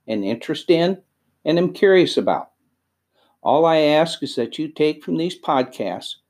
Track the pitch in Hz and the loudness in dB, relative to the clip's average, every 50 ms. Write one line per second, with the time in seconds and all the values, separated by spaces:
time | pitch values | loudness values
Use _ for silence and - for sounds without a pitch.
0 | _ - 113 104 98 98 113 117 - - 156 143 - - 175 165 170 180 196 185 | _ -8 -6 -6 -4 -4 -6 -6 -6 -8 -10 -10 0 0 2 2 2 0 -2 -4
1 | _ _ _ _ _ _ _ _ _ 151 156 175 185 175 180 - - 196 190 185 | _ _ _ _ _ _ _ _ _ -2 0 0 0 -2 -2 2 4 6 6 6
2 | 165 135 - - 104 92 87 - - - _ _ _ _ _ _ _ _ _ _ | 4 4 2 -2 0 0 -2 -2 -4 -10 _ _ _ _ _ _ _ _ _ _
3 | _ _ _ _ _ _ _ _ _ - 123 147 165 165 165 156 156 147 151 151 | _ _ _ _ _ _ _ _ _ 0 2 2 4 4 4 4 4 4 4 2
4 | 165 165 - - - 131 - - 117 - - - 156 151 156 - 151 151 147 147 | 2 0 -2 -8 -10 -8 -6 -6 -6 -6 -6 -8 -10 -10 -4 -2 -2 -2 -2 -4
5 | - - 170 160 160 180 175 - - - 156 131 131 127 - - 110 95 90 101 | -6 -6 -4 -4 -4 -4 -6 -8 -4 -2 0 0 0 -2 -6 -8 -8 -6 -6 -8
6 | - - - - _ _ | -10 -14 -16 -18 _ _